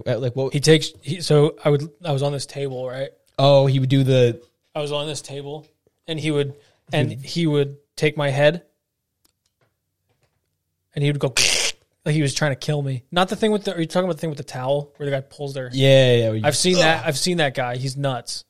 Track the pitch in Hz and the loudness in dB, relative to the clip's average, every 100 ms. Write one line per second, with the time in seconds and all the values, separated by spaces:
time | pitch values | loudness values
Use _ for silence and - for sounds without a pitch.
0 | - 120 127 131 135 143 151 160 - - | -6 -4 -4 -4 -4 0 4 4 2 -12
1 | 135 175 160 151 156 156 156 143 147 _ | -10 -6 2 2 2 0 0 0 -2 _
2 | 170 135 143 143 - 143 139 127 127 131 | -6 -4 -4 -6 -10 -8 -8 -8 -8 -8
3 | 139 _ _ - 139 139 139 135 131 139 | -10 _ _ 2 6 6 6 2 2 2
4 | 131 131 123 175 _ _ _ 156 147 147 | 4 4 4 2 _ _ _ -8 -6 -6
5 | 156 139 - 143 143 151 - _ _ _ | -6 -10 -12 -14 -12 -14 -16 _ _ _
6 | - 160 156 147 143 - _ _ - 156 | -10 -6 -2 -2 -2 -8 _ _ -4 -2
7 | 120 113 - 170 160 147 139 143 _ - | -2 -4 -8 -2 0 0 -2 -6 _ -4
8 | 151 151 143 135 147 170 _ _ _ _ | -2 -2 -2 2 2 2 _ _ _ _
9 | _ _ _ _ _ _ _ _ _ _ | _ _ _ _ _ _ _ _ _ _
10 | _ _ _ _ _ _ _ _ _ 151 | _ _ _ _ _ _ _ _ _ -4
11 | 143 143 139 - - - - - _ _ | -2 -2 -2 0 0 0 -4 -8 _ _
12 | 160 156 139 - 151 127 - 147 135 127 | -2 0 0 0 -2 -2 -4 -4 -4 -6
13 | - 175 190 208 220 208 202 175 160 180 | -4 -2 0 0 0 0 -2 -4 -2 -2
14 | 185 156 165 143 - 131 131 143 143 - | -2 -4 -6 -8 -12 -8 -2 -2 -4 -8
15 | 143 135 - - 139 135 127 131 135 135 | -6 -6 -8 -12 -10 -10 -6 2 6 8
16 | 127 120 113 110 143 143 185 175 160 160 | 8 4 2 0 0 2 2 4 4 2
17 | 165 139 185 175 143 135 123 127 131 135 | -2 -2 -2 0 -2 -2 -6 -6 -6 -4
18 | 139 120 - - | -4 -4 -8 -14